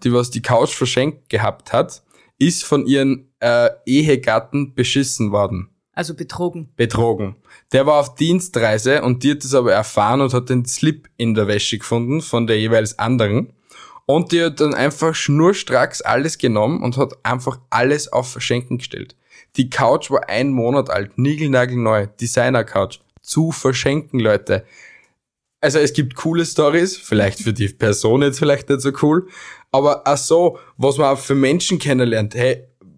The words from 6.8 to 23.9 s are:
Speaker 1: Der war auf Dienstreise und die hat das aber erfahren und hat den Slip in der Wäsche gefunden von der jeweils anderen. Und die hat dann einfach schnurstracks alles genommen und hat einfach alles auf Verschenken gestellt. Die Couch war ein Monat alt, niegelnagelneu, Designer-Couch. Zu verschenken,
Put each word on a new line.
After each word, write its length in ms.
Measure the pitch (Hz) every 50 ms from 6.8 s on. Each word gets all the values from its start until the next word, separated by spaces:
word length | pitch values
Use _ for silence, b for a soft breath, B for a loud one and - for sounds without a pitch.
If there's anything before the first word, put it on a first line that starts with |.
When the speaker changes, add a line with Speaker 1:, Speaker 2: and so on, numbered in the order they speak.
| 117 113 - 113 117 117 110 95 104 98 104 _ b b b b b b -
Speaker 1:
Der 120 | 131 135
war 140 | 147 151 147
auf 160 | 139 135 -
Dienstreise 840 | - 151 165 175 185 175 - - 120 113 107 107 110 110 127 139 147
und 220 | - 127 123 123 127
die 80 | 143
hat 120 | 147 147 -
das 100 | 131 135
aber 200 | 135 120 110 92
erfahren 480 | 107 107 - - 107 104 107 123 139
und 120 | 135 127 123
hat 160 | 123 123 -
den 160 | 127 123 120
Slip 440 | - - - - 156 151 - _ - _ -
in 160 | 120 113 110
der 140 | 107 104 101
Wäsche 300 | 104 104 - - 117 101
gefunden 440 | - - 117 117 117 120 143 156
von 260 | 120 - - 120 117 113
der 120 | 113 107
jeweils 380 | 110 113 117 113 107 107 - -
anderen. 560 | 104 117 131 120 113 101 104 123 - - _ B B B B B B B B B B
Und 260 | - 139 165 175 -
die 100 | 165 170 170
hat 160 | 165 139 -
dann 140 | 156 151 139
einfach 400 | - 127 147 143 - 160 160 160
schnurstracks 840 | - - - 143 151 160 185 202 190 - - 127 123 135 147 - -
alles 360 | - - 113 127 143 160 - -
genommen 440 | - 123 110 104 107 127 165 - -
und 140 | 120 123 131
hat 160 | 139 - - _ -
einfach 360 | 113 123 127 127 139 - - _ -
alles 420 | - 117 123 135 147 151 147 -
auf 200 | - 123 127 127
Verschenken 460 | - 120 - - 120 123 123 - 123 123
gestellt. 360 | - - - - - - - b b b b b b b - -
Die 120 | 127 127
Couch 400 | - - 139 117 135 160 - -
war 180 | 135 - - -
ein 200 | 98 113 131 143
Monat 380 | 135 123 113 120 139 139 - -
alt, 280 | - 98 101 107 - -
niegelnagelneu, 920 | 127 143 156 151 160 143 131 127 123 127 123 123 117 110 110 104 101 101 _ -
Designer-Couch. 800 | 120 117 - 127 120 127 131 117 110 - - 98 98 - - - _ _ _ -
Zu 300 | _ - - 151 160 165
verschenken, 680 | 151 - - 135 127 123 - 143